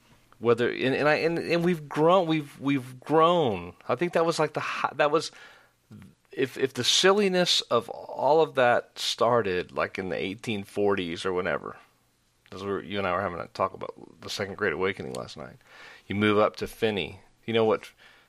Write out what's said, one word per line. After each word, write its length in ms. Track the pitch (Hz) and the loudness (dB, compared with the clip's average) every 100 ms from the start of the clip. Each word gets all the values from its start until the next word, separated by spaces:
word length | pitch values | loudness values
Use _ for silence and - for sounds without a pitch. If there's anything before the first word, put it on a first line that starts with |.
| _ _ _ _ | _ _ _ _
whether, 280 | 110 117 117 | 2 2 2
and, 240 | 52 127 | 0 0
and 140 | 131 147 | 2 2
I, 60 | |
and, 240 | 143 160 165 | 2 0 -2
and 260 | - 170 | -2 0
we've 240 | 170 160 147 | 2 0 -4
grown, 380 | 147 160 190 165 | 2 4 4 4
we've, 340 | 160 143 - | -2 -4 -6
we've 400 | 135 143 123 127 | -2 -2 -4 -12
grown. 720 | - 147 165 175 135 92 87 - - | 0 4 6 4 2 0 -6 -10 -4
I 60 | |
think 180 | 123 175 | -2 0
that 140 | 170 165 | 2 2
was 120 | 156 | 0
like 140 | 151 | -2
the 80 | 147 | -2
hi-, 320 | - - - 131 | -6 -4 -4 0
that 140 | 147 | 2
was 200 | 160 151 - - - _ _ _ 107 95 _ _ - | 2 -2 -10 -20 -20 _ _ _ -20 -20 _ _ -4
if, 180 | 127 - | -4 -2
if 160 | 131 | -4
the 120 | - | -2
silliness 760 | 117 - 190 202 196 180 175 - | 0 4 4 4 2 2 2 0
of 260 | - 117 - | 0 0 -2
all 500 | - - - 127 160 | -10 -10 -2 2 4
of 140 | 147 | 4
that 440 | 135 120 113 - - | 2 4 2 -2 -8
started, 760 | - - 113 120 101 90 71 | -6 0 2 2 2 -2 -4
like, 260 | 69 90 - | -4 -4 -4
in 100 | 95 | -6
the 80 | 80 | -4
eighteen 460 | 95 107 - 104 | -6 -6 -8 -8
forties 600 | 101 - 101 98 87 80 95 | -6 -2 0 0 -2 -6 -4
or 60 | |
whenever, 440 | 90 90 69 50 - _ _ _ _ _ _ _ | -4 -2 -4 -6 -16 _ _ _ _ _ _ _
'cause 120 | 95 | -10
we 80 | 101 | -6
were, 100 | 95 | -6
you 140 | 78 101 | -6 -4
and 80 | 95 | -2
I 60 | |
were 80 | 90 | -2
having 200 | 98 85 | -2 -6
a 60 | - | -8
talk 260 | - 95 | -4 -4
about 180 | - - - - - | -4 -12 -14 -20 -18
the 100 | 104 | -10
Second 260 | - 98 92 | -8 -8 -2
Great 160 | 101 | -2
Awakening 420 | 80 92 95 71 | 0 -2 -2 -8
last 220 | 64 60 - | -10 -10 -14
night. 200 | 65 - _ - - - - | -16 -18 _ -20 -20 -18 -6
You 80 | |
move 240 | 98 107 104 | 0 4 4
up 160 | 107 - | 2 0
to 100 | 104 | -10
Finney. 540 | - 110 101 73 - _ _ | -2 -2 -2 -6 -10 _ _
You 80 | - | -2
know 100 | 113 | 2
what 260 | 110 98 - _ - _ | 2 2 -4 _ -20 _